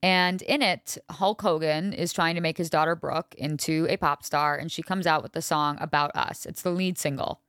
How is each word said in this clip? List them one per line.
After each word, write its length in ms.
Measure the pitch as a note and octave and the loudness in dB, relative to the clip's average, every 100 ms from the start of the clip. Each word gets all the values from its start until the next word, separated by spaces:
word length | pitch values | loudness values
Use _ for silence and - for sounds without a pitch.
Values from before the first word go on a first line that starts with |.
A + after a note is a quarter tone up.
And 380 | F#3 F#3 F3+ F3+ | 4 4 4 0
in 220 | - C#4 | 0 2
it, 340 | A#3 F3 - - - | 2 0 -4 -12 -10
Hulk 320 | - G3 G#3+ | 0 0 2
Hogan 500 | G#3 D#3+ D#3+ D3+ F#3+ | 2 2 2 0 -2
is 180 | - E3+ | -2 -2
trying 220 | - E3 | 0 0
to 80 | E3+ | 2
make 160 | E3 D#3 | -2 -2
his 140 | E3 | 0
daughter 240 | D#3 D#3 E3 | 2 2 0
Brooke 400 | D3 C#3 E3+ - | -2 -4 -4 -6
into 480 | C#3+ D3+ - D#3+ D#3+ | -4 -4 0 0 2
a 100 | F#3+ | 2
pop 260 | D#3+ C#3+ | 0 -2
star, 320 | - D3 D3 D3 | -2 0 0 0
and 160 | E3+ | -4
she 100 | - | -8
comes 240 | D#3+ F#3 F3 | -4 -2 2
out 160 | D#3 | 2
with 120 | - | 0
the 100 | - | -6
song 340 | D#3+ D#3 D3 D3 | -2 0 0 -2
About 300 | D#3 D3 D3 - | 0 0 0 0
Us. 320 | - - - | -2 -4 -10
It's 160 | - | -6
the 80 | F#3 | -2
lead 260 | F3 F#3 F3+ | 0 0 0
single 420 | D3+ C3+ - - | -2 -2 -4 -6